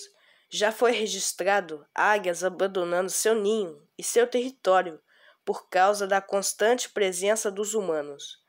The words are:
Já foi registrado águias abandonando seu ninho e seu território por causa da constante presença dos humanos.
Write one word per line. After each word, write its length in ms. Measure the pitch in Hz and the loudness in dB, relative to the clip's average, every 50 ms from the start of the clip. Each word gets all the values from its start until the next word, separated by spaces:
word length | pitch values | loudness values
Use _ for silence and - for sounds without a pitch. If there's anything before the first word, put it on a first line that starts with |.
| - - _ _ _ _ _ _ _ _ | -20 -20 _ _ _ _ _ _ _ _
Já 200 | - 175 - 208 | -4 -2 0 0
foi 220 | - - 247 233 | 0 2 2 2
registrado 960 | 240 208 220 202 185 196 175 - - - 180 190 202 202 185 160 156 147 147 _ - | 2 2 -2 -4 -4 -4 -6 -6 -2 2 4 4 4 4 0 -2 -8 -14 -14 _ -2
águias 500 | - 175 196 214 208 185 180 175 170 180 | 2 2 4 2 2 0 -2 -2 -2 -2
abandonando 640 | 185 185 151 185 196 190 190 175 175 175 180 190 185 | -2 0 0 -2 0 0 -2 -2 0 0 0 -2 -2
seu 240 | - - - 220 226 | -2 0 0 2 2
ninho 460 | 220 202 202 220 220 196 165 151 143 _ _ _ | 2 0 0 0 -2 -2 -6 -8 -14 _ _ _
e 60 | - | -12
seu 240 | - - - 240 240 | -6 -2 2 2 2
território 760 | 247 - 247 240 262 - _ - 185 185 185 185 175 156 - _ _ _ _ _ - _ _ - | 2 2 -2 -2 -4 -8 _ 2 4 4 4 2 0 -6 -14 _ _ _ _ _ -20 _ _ -8
por 240 | - 208 - - - | -8 -8 -8 -6 -2
causa 380 | - 185 185 202 208 202 202 | 2 2 4 4 2 2 0
da 140 | 190 202 196 | 0 0 -2
constante 680 | 190 - - 202 190 - - - 208 220 247 247 - - | -2 -2 -4 -2 -2 -2 -2 2 2 2 2 2 -2 -4
presença 600 | - - 202 185 180 175 190 202 220 220 - 214 | -2 -2 -2 -2 -2 -2 0 0 0 0 -2 -4
dos 240 | 190 196 214 208 214 | -4 -4 -6 -4 -4
humanos. 640 | 220 190 170 160 151 143 147 143 143 - - - _ _ | -4 -2 -2 -2 -4 -4 -8 -12 -16 -16 -18 -18 _ _